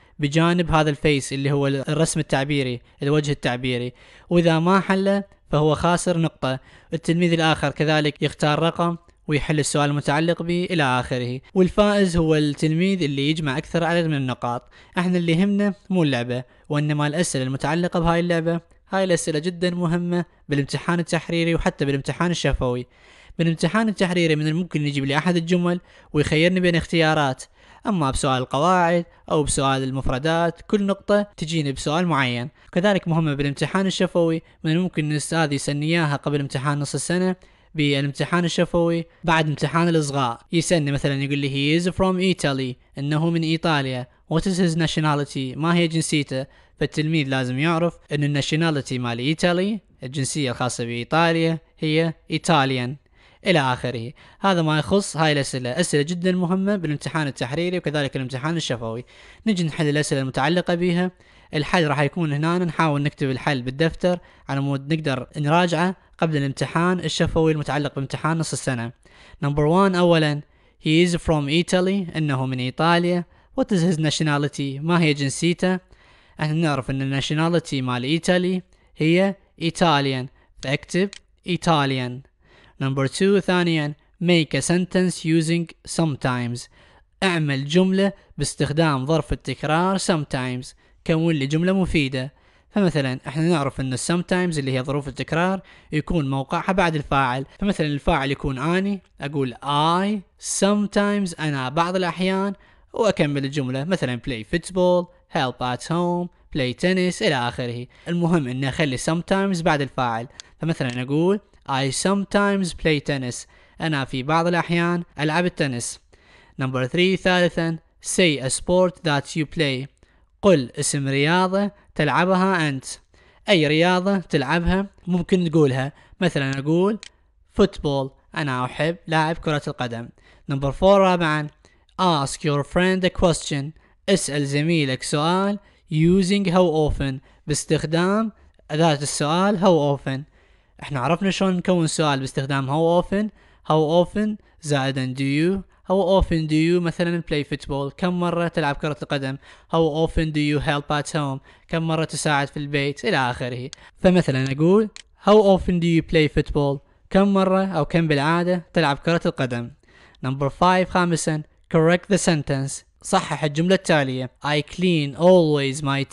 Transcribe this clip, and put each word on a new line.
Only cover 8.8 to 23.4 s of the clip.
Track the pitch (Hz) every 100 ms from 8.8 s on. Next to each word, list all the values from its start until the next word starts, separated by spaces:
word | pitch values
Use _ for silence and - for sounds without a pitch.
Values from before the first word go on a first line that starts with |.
| 170 170 _ _ -
ويحل | 147 - 156
السؤال | 139 147 143
المتعلق | 143 143 143 170 165
به | 170 175 180
إلى | 175
آخره، | 135 127 123 127 123 127 -
والفائز | 190 185 - 208 202 190 170
هو | 160 156
التلميذ | 151 143 160 160 190 190
اللي | 147 139 143
يجمع | 160 151 139
أكثر | - 170
عدد | 165 170 160
من |
النقاط. | 147 131 123 120 120 - - - -
احنا | 180 180
اللي | 170
يهمنا | 165 202 202 202 185 -
مو | 185
اللعبة، | 156 127 123 123 127 _ -
وإنما | 147 151 147 147
الأسئلة | 147 170 139
المتعلقة | 131 135 143 165 175 180
بهاي | 165 170
اللعبة. | 175 170 165 165 - _ _
هاي | 190
الأسئلة | 190 170 - 151
جدا | 170 175 180
مهمة | 180 175 175 175 175 170 _ -
بالامتحان | 143 139 139 - 175
التحريري | 165 165 - 170 165 165
وحتى | 185 - 139
بالامتحان | 139 131 139 175
الشفوي. | 170 143 131 131 123 123 _ - - -
بالامتحان | -